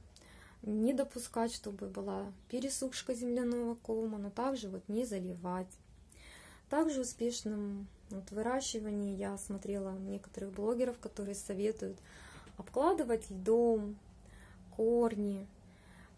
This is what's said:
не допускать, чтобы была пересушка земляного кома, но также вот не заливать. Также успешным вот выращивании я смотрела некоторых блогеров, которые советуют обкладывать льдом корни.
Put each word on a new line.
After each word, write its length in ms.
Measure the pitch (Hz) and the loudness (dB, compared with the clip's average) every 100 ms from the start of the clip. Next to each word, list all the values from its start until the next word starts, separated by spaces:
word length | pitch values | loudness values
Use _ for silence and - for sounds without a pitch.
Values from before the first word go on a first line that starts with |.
| - - - - - - | -20 -20 -20 -20 -20 -10
не 300 | 214 214 226 | -2 2 4
допускать, 580 | 269 269 247 226 233 233 | 4 0 -2 -4 0 0
чтобы 360 | - 214 202 196 | -2 -8 -8 -6
была 440 | 190 202 190 196 190 - | -4 -4 -4 -6 -10 -6
пересушка 640 | 247 269 - 262 - - | -2 -2 -2 -2 -2 -2
земляного 600 | 233 247 240 240 240 233 233 | -2 0 2 2 2 0 -2
кома, 420 | - 220 226 214 | -2 -2 0 -2
но 100 | 202 | -4
также 400 | 202 254 269 208 | -2 0 0 -4
вот 180 | 185 185 | -6 -2
не 200 | 214 240 | 0 0
заливать. 640 | 196 180 175 180 185 185 - - - - - - - - - - | -2 -4 -4 -2 -2 -4 -10 -20 -20 -20 -20 -20 -20 -20 -20 0
Также 320 | 285 320 269 | 2 4 2
успешным 840 | 247 - 233 240 214 214 202 202 196 - - | 0 0 0 0 -2 -2 -2 -4 -8 -14 -10
вот 200 | 196 185 | -10 -6
выращивании 880 | 202 226 262 269 226 214 208 202 190 | -2 0 0 0 -2 -2 -2 -2 -2
я 220 | 196 196 | -4 -4
смотрела 540 | - 196 196 202 190 | -6 -4 -2 -2 -2
некоторых 600 | 190 190 196 - - 196 | -4 -4 -6 -8 -8 -8
блогеров, 460 | 196 208 240 254 240 | -2 0 2 2 0
которые 360 | 220 - 202 | -8 -6 -6
советуют 640 | 202 - 190 208 220 190 190 - - - - - - | -6 -4 0 0 0 -6 -8 -14 -18 -18 -18 -16 -16
обкладывать 720 | - 240 311 339 247 226 - | -4 4 6 6 4 0 0
льдом 640 | 190 185 233 240 226 208 208 - - - - - - - - | -2 6 8 8 6 2 -6 -14 -20 -20 -20 -20 -20 -12 2
корни. 680 | 220 240 233 208 208 196 196 - - - - - - | 6 6 6 4 0 -2 -6 -14 -20 -20 -20 -20 -20